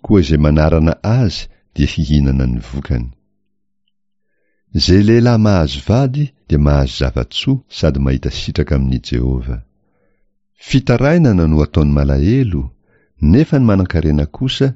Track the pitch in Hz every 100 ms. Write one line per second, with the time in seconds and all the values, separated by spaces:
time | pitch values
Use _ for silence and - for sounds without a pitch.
0 | - 104 71 76 76 76 78 80 80 -
1 | 101 123 110 - - _ _ - 71 -
2 | 71 73 67 67 64 60 52 69 - 60
3 | 60 - _ _ _ _ _ _ _ _
4 | _ _ _ _ _ _ _ 78 - 92
5 | 104 117 120 117 107 95 76 67 - 113
6 | 135 139 147 _ _ 73 73 73 67 -
7 | 65 65 58 - - 135 _ - 82 69
8 | 67 65 67 - - 73 73 71 65 64
9 | - 60 64 65 60 60 - _ _ _
10 | _ _ _ _ _ _ - 135 - 120
11 | 135 175 143 92 80 76 76 - 73 71
12 | 69 69 82 131 120 78 64 _ _ _
13 | _ _ 76 110 156 147 120 98 92 -
14 | 78 73 73 - 131 - 135